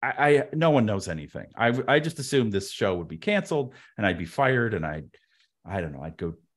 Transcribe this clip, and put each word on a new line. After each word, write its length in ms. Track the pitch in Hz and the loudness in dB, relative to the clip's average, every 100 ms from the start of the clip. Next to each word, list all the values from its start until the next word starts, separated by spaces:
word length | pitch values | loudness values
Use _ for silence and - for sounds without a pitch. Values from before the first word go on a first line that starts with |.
I, 60 | 123 127 143 147 | -4 0 4 4
I, 60 | 131 | 2
no 180 | 156 165 | 2 4
one 140 | 147 110 | 4 4
knows 200 | 101 95 | 0 -4
anything. 380 | 80 76 - - - | -8 -8 -14 -14 0
I, 160 | 117 123 127 | 0 2 2
I 140 | 143 | 2
just 180 | 160 160 | 2 -6
assumed 340 | 135 139 117 | 0 2 2
this 180 | 98 95 | 0 -4
show 240 | - 107 90 | -2 0 0
would 100 | 82 | -4
be 100 | 82 | -6
canceled 560 | - 208 196 160 127 - - - | 0 0 0 -2 -4 -8 -20 -2
and 80 | |
I'd 140 | 107 82 | 0 0
be 60 | |
fired 500 | 82 - 135 131 117 | -4 0 2 4 2
and 100 | 101 | -2
I'd, 240 | 80 76 67 _ _ _ _ _ | -4 -6 -10 _ _ _ _ _
I 160 | 87 98 | -8 -4
don't 120 | 85 | -4
know, 100 | 69 | -8
I'd 140 | 78 80 | -12 -8
go 180 | 85 82 _ | -8 -8 _